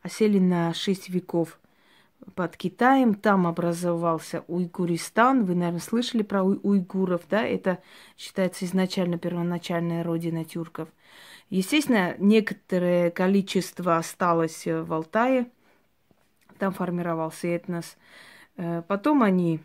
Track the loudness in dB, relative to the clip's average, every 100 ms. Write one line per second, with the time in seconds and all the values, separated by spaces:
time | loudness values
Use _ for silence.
0 | -12 0 2 4 4 2 0 -2 -4 -4
1 | -4 -6 -2 -2 -2 -8 _ _ _ _
2 | _ _ -16 -8 -8 -6 -8 2 4 6
3 | 4 4 2 4 2 0 -2 -2 -2 0
4 | 0 -2 -4 -10 -6 -4 -4 -4 -2 -2
5 | -2 2 4 4 2 0 0 -4 -2 -2
6 | 0 -2 0 0 2 0 2 0 0 -2
7 | 0 -2 0 -2 0 -2 -2 -4 _ -20
8 | -20 _ -12 -4 -4 -2 -2 0 0 0
9 | -2 -2 -4 -2 -2 -4 -4 -4 -2 -2
10 | -2 -2 -2 -6 -6 -8 -10 -10 -12 _
11 | _ -20 -20 -20 _ -2 2 0 4 2
12 | 2 2 4 4 2 -8 _ 0 2 2
13 | 2 0 2 2 2 -4 -4 -6 0 0
14 | 0 -2 0 2 0 -4 -4 -4 -4 -6
15 | -2 0 2 0 -2 _ _ _ _ _
16 | _ _ _ _ _ -4 -4 -2 -4 -2
17 | -4 -4 -4 -4 -4 -4 -4 -8 -10 -18
18 | _ -20 -20 -20 -20 -10 -6 -6 -4 -2
19 | 2 4 4 4 2 -2